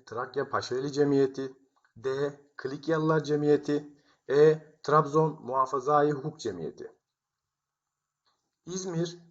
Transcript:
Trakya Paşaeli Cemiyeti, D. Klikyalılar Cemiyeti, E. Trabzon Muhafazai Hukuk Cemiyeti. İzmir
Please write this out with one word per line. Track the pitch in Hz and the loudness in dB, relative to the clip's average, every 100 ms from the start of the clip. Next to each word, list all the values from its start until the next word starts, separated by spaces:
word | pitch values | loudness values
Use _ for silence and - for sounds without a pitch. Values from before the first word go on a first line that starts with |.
| - | -12
Trakya | 110 135 143 139 | -10 -6 -4 -4
Paşaeli | 104 - 127 143 | -4 -4 -4 -4
Cemiyeti, | 139 143 139 135 135 135 - _ _ _ 117 | 0 2 4 2 0 -10 -12 _ _ _ -10
D. | 127 135 143 143 _ - | -6 -4 -4 -6 _ -12
Klikyalılar | 135 147 143 160 156 156 | -10 -8 -2 0 2 2
Cemiyeti, | 143 147 147 147 147 147 147 - _ _ - | 2 0 2 2 2 -2 -4 -14 _ _ -2
E. | 139 156 156 - _ | 6 6 6 -2 _
Trabzon | - 151 143 151 156 - | 2 2 4 2 0 -2
Muhafazai | 113 131 131 139 123 147 147 | -6 -2 -2 -2 2 2 2
Hukuk | 156 151 151 | 0 -6 -8
Cemiyeti. | 110 87 73 - - - _ _ _ _ _ _ _ _ _ _ _ _ _ _ _ _ - | -8 -8 -10 -10 -16 -20 _ _ _ _ _ _ _ _ _ _ _ _ _ _ _ _ -14
İzmir | 185 190 165 170 - - | -12 -8 -6 -6 -8 -18